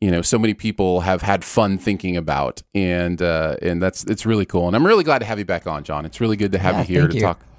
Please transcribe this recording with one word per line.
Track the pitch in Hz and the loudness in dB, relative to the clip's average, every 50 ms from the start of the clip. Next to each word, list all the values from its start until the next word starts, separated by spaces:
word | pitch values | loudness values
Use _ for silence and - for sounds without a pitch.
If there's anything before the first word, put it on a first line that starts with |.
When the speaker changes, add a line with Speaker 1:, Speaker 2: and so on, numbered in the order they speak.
Speaker 1:
you | 107 95 | 0 2
know, | 90 85 | 2 2
so | 85 - - | 2 2 2
many | 113 110 110 101 | 2 2 0 0
people | - - 110 101 - 98 92 90 90 87 | -2 -4 -6 -2 0 0 2 2 2 2
have | 95 95 85 73 | 0 -2 0 0
had | 101 98 92 - | 0 0 0 -2
fun | - - 123 110 98 98 92 | -2 0 2 2 2 0 0
thinking | - 110 101 90 - 92 87 | -2 -2 -4 -2 -2 -2 -2
about. | 87 80 78 71 69 71 64 - - - _ _ | -2 -2 -2 -2 -2 -2 -4 -6 -8 -16 _ _
And, | 101 95 90 87 87 87 87 87 82 90 | -2 0 0 0 0 0 -2 -2 -2 -2
uh, | 85 82 80 80 78 71 - - | 0 0 0 0 -2 -4 -2 -2
and | 87 87 87 | -2 -2 0
that's, | 92 95 - - - | 0 -2 -2 -4 -4
it's | 101 110 - - | -4 -4 -2 0
really | 110 113 104 95 | 0 0 0 0
cool. | - - 90 87 | 0 0 0 0
And | 90 95 | 2 2
I'm | 117 160 | 2 4
really | 196 226 208 170 | 4 4 4 4
glad | 156 143 127 | 2 0 0
to | 117 | 0
have | 110 113 104 | -4 -6 -6
you | 101 | -4
back | 87 92 85 - 90 | -4 -4 -4 -4 -6
on, | 78 73 73 | -8 -8 -6
John. | - 78 73 78 | -6 -6 -6 -6
It's | 80 - - | -8 -6 -2
really | 120 113 107 | 0 0 0
good | 101 104 98 | 0 0 0
to | 95 92 | 0 0
have | 95 92 92 | 0 0 0
Speaker 2:
Yeah, | - | 0
Speaker 1:
you | 131 | 0
here | 87 87 87 - | 0 2 2 2
Speaker 2:
thank | - - | 2 2
Speaker 1:
to | 117 | 0
Speaker 2:
you. | 104 | 0
Speaker 1:
talk, | 90 82 - - - - | 0 -2 -4 -8 -18 -20